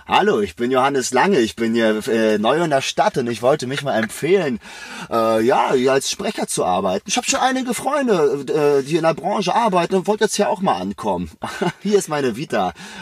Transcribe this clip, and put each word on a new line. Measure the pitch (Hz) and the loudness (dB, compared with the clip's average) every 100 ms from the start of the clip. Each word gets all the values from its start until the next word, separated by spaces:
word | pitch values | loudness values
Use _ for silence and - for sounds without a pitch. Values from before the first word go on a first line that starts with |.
| - | 0
„Hallo, | 117 196 147 | 2 2 2
ich | 101 - | -2 -2
bin | 120 | 0
Johannes | 131 135 139 120 | 2 2 0 0
Lange, | 127 160 185 | 0 2 2
ich | 110 - | 0 0
bin | 113 | -2
hier, | 113 113 107 104 | 2 2 0 0
äh, | 113 110 107 | 0 2 2
neu | 107 151 | 2 2
in | 170 | 2
der | 139 | 0
Stadt | 131 - 175 165 | -2 0 0 0
und | 120 | -4
ich | 113 | 0
wollte | 120 151 127 | 2 2 0
mich | 139 | -6
mal | 139 110 | -2 -2
empfehlen, | 110 - 147 196 156 117 - - - - - | -2 -4 0 2 2 -4 -8 -18 -16 -16 -4
äh, | 117 113 113 | 0 2 2
ja, | 113 139 - | 4 2 2
hier | 135 127 | 2 2
als | 135 - | 2 0
Sprecher | - - - - | -4 -6 -4 -6
zu | - | -2
arbeiten. | - 180 190 190 - | 0 0 0 -2 -2
Ich | 196 | -4
hab | - | 0
schon | 269 | 0
einige | 247 262 254 | 2 0 -2
Freunde, | 233 - 294 262 190 147 139 139 156 147 143 | -4 -2 -2 2 2 2 0 -2 2 4 2
äh, | |
die | 135 165 | 2 0
in | |
der | 160 | 0
Branche | 160 165 214 175 | 0 -2 -2 0
arbeiten | 202 233 185 165 | 0 2 2 0
und | 190 175 | 0 0
wollte | 214 | 0
jetzt | 214 - | 0 2
hier | 208 | 0
auch | - | 0
mal | 185 110 | -2 -2
ankommen. | 92 101 110 90 85 - | -4 -6 -4 -4 -6 -10
<laughs> | - - 175 - | -12 -4 -4 -4
Hier | 190 208 | 0 0
ist | 175 | 2
meine | 151 135 107 | -2 -2 -4
Vita.“ | 156 117 92 - - - | -4 -2 -2 -4 -14 -18